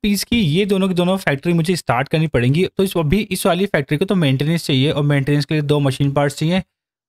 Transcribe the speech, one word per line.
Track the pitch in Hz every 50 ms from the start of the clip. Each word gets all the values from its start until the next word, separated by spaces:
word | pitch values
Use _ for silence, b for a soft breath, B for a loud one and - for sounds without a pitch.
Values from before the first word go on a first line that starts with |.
पीस | - 208 202 190 -
की | - 233 233
ये | 202 143 147 185 214
दोनों | 196 202 190 190
की | 196 180
दोनों | 175 175 180 190
फैक्ट्री | 190 - 165 143 131 - 170 175
मुझे | 165 160 180 185
स्टार्ट | 151 - - 120 120 139
करनी | - - 156 160
पड़ेंगी। | 151 - 135 120 127 139 170 185
तो | - - - 190
इस, | 190 -
अभी | 175 160 143 160 214
इस | - - 185 180 -
वाली | 196 - 175 202
फैक्ट्री | 196 - 160 135 - 151
को | 147 196
तो | - 208
मेंटेनेंस | 185 156 135 135 135 147 156 170 165 -
चाहिए | - 147 131 135 156
और | - 143 147
मेंटेनेंस | 147 147 139 135 147 147 147 143
के | - 160
लिए | 151 147
दो | 139 147 147
मशीन | 143 139 131 - 143 143 139
पार्ट्स | 147 143 143 -
चाहिए | - 156 160 180 190 - - _ _ _ _ _ _ _